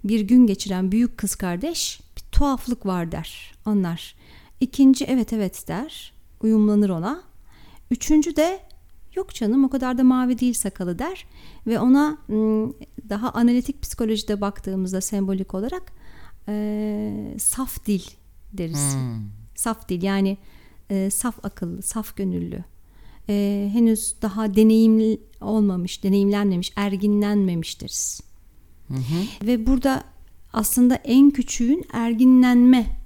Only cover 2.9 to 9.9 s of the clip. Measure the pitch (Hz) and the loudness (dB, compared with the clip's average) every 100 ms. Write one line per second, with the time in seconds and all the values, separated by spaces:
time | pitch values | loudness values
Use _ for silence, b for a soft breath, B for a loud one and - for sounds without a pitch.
2.9 | 180 170 151 160 - - - 214 202 175 | -4 -4 -8 -10 -16 -20 -10 -2 0 0
3.9 | 170 - - b b b - 254 - 269 | -6 -12 -20 b b b -6 -4 4 6
4.9 | 262 277 262 214 220 190 - - 165 311 | 6 2 0 0 -2 -4 -6 -8 -8 -8
5.9 | - - - - - 220 220 208 208 202 | -14 -20 -20 -20 -4 2 4 4 4 2
6.9 | 165 185 330 - - b b b b - | -2 -6 -8 -12 -20 b b b b -6
7.9 | 247 - 302 320 294 330 381 - - - | -6 2 2 4 0 0 -2 -12 -20 -20
8.9 | - - - 381 - 214 262 269 269 254 | -20 -12 -10 -10 -4 0 2 2 0 -2